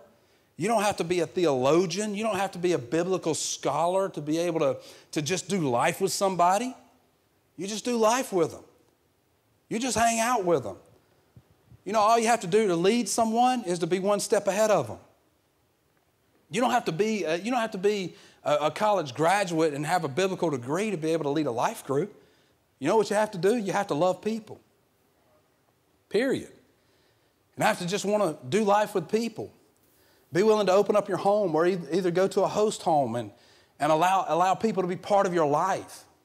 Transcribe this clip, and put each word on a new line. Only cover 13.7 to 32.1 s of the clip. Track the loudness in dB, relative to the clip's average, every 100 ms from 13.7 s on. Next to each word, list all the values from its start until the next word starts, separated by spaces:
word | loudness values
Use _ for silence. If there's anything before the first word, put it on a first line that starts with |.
| -4
to | -2
be | 0
one | 0 0
step | 0 0 0
ahead | 2 2
of | 2 0
them. | -8 -18 _ _ _ _ _ _ _ _ _ _ _ _ _ -8
You | -2
don't | 2
have | 0
to | 0
be, | -2 0 0
uh, | -2 -2
you | -2
don't | -2
have | -2
to | -2
be | 0 0 -4 -12 -20 _
a, | -2 0
a | 0
college | 0 0 0 -2
graduate | 0 2 2 0 0 0
and | -2 -2
have | -2
a | -2
biblical | -2 -2 0 -2
degree | -4 -4 -4 -2
to | -4
be | -2
able | -2
to | 0
lead | -2 -2
a |
life | -2 -2 -4 -4
group. | -2 -4 -8 _ _ _ _ _ -6
You | 0
know | 2
what | 2
you | 0
have | -2
to | 0
do? | 0 0
You | 0
have | -2 -2
to |
love | 0 0 0
people. | -4 -6 -10 -20 _ _ _ _ _ _ _ _ _ _ _ _ _ _ _
Period. | 0 0 -2 -6 -18 _ _ _ _ _ _ _ _ _ -2
And |
I | 0
have | 0
to | -2
just | -4
wanna | -2 0 0 -4 -4
do | 0
life | 2 2 2
with | -4 -2
people. | -2 -4 -8 -14 -14 _ _ _ _ _ _ _
Be | 2
willing | 4 4 4
to |
open | 4 4 2
up | 0
your | -2
home | 2 2 2
or | 2 2
e-, | 0 -2
either | -2 0